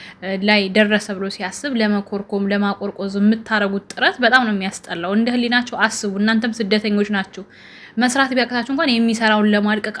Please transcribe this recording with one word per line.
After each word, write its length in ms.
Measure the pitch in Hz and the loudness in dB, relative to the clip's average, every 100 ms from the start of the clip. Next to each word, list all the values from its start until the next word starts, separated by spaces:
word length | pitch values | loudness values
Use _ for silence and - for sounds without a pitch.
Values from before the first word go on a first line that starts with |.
| - - | -20 -12
እ፣ 220 | 185 190 | -8 -2
ላይ 220 | 208 208 190 | 2 2 2
ደረሰ 340 | 202 208 208 208 | 2 2 2 -2
ብሎ 140 | 190 196 | -8 -8
ሲያስብ 460 | - 185 - 294 240 | -6 -8 -6 -4 0
ለመኮርኮም 720 | 214 202 202 202 196 202 196 | 0 0 -2 -8 -6 -4 -2
ለማቆርቆዝ 640 | 202 202 196 202 - 196 202 | 0 -2 -2 -8 -8 -6 2
የምታረጉት 720 | 208 226 - 214 202 196 - | 2 2 0 0 0 -4 -8
ጥረት 280 | - 285 359 | -2 -2 2
በጣም 240 | 240 254 | 2 4
ነው 100 | 226 | 2
የሚያስጠላው። 600 | 196 190 - - 175 175 | -2 -4 -8 -10 -6 -2
እንደ 160 | 214 233 | 0 0
ህሊናችሁ 460 | 247 233 247 240 - | 0 0 0 -2 -2
አስቡ። 340 | 214 - 208 196 | -2 -2 -6 0
እናንተም 360 | 214 220 240 226 | 2 2 0 -2
ስደተኞች 560 | 196 214 214 202 208 | 0 0 2 0 0
ናችሁ። 340 | 202 190 - - - - - - 226 | -2 -4 -12 -18 -20 -20 -20 -10 0
መስራት 360 | 247 269 262 | 0 2 2
ቢያቅታችሁ 400 | 254 233 240 233 | 0 0 -2 -2
እንኳን 180 | 277 311 | 0 2
የሚሰራውን 580 | 233 233 226 220 214 208 | 4 2 2 2 4 4
ለማድቀቅ 460 | 208 208 214 214 - | 4 2 0 -4 -6